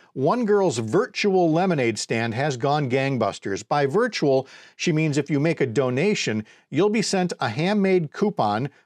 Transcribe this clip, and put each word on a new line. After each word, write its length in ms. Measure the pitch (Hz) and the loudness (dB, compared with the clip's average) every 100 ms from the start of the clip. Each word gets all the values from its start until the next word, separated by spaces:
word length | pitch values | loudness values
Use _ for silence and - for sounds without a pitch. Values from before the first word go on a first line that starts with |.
| _ | _
one 320 | - 143 233 | -4 0 0
girl's 340 | 214 208 185 117 | 2 2 2 0
virtual 720 | 110 151 247 - 208 185 170 | 0 0 0 -2 0 2 2
lemonade 480 | 156 190 160 117 110 | 2 2 2 0 -2
stand 360 | - 117 117 | -4 -2 -2
has 240 | 113 151 123 | -2 -2 -2
gone 320 | 143 151 135 | 0 0 0
gangbusters. 760 | 131 135 131 104 - 107 92 - | 0 0 0 -2 -2 -6 -6 -2
By 200 | 147 139 | 0 0
virtual, 640 | 175 247 - 147 135 131 - - - | 0 -2 0 2 2 0 -14 -20 -6
she 160 | - | -2
means 260 | 156 160 143 | 0 0 0
if 120 | 147 | 0
you 100 | 147 | 0
make 220 | 160 160 | 0 0
a 40 | 131 | 0
donation, 800 | 113 127 127 196 208 - 107 107 - _ | 0 0 0 0 0 -2 -4 -6 -16 _
you'll 200 | 143 208 | 0 2
be 120 | 220 | 2
sent 300 | - 190 180 - | 0 -2 -2 -2
a 80 | 127 | -4
handmade 640 | 110 175 214 190 185 156 | -2 -2 0 2 2 0
coupon 580 | - 208 - 110 107 135 - | -2 -2 0 0 0 -4 -10